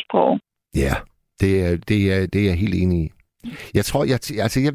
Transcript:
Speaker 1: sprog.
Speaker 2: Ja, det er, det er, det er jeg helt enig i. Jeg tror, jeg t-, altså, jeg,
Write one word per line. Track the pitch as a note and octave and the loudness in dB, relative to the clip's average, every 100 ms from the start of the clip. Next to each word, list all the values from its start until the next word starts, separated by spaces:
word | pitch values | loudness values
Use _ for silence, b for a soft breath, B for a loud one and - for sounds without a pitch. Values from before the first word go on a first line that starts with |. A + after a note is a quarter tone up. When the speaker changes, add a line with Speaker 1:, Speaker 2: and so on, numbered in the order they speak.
| - | -2
Speaker 1:
sprog. | G3 F3+ G3+ - _ _ - | 2 2 0 -6 _ _ -2
Speaker 2:
Ja, | C#2 C2+ - _ _ - | 0 -2 -6 _ _ -2
det | G2 F#2+ F2 | 2 2 2
er, | E2+ | -2
det | - G#2+ G2 | 0 0 2
er, | F#2+ F#2 | 0 0
det | G2 | 0
er | G2+ | 0
jeg | F2 | 0
helt | G2+ F#2 | 0 0
enig | F#2 F2 D#2+ | 2 0 -2
i. | _ _ _ A#3 B B | _ _ _ -16 B B
Jeg | G2+ G2+ | -2 0
tror, | C#3 D3 | 0 0
jeg | B2 - | -2 -4
t-, | G#2 | -4
altså, | G#2 C3 | -2 0
jeg, | C#3+ | -2